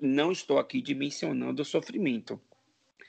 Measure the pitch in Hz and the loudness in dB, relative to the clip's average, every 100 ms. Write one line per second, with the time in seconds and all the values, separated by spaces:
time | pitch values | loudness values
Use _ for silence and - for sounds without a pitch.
0 | 143 135 160 185 - 175 - 131 123 135 | 2 4 4 2 2 2 2 -2 -2 -2
1 | 143 - 165 135 123 131 143 170 - 254 | -4 -4 -2 -2 -2 -2 0 -2 -2 -2
2 | 170 117 101 - _ _ _ _ _ _ | 0 0 -4 -12 _ _ _ _ _ _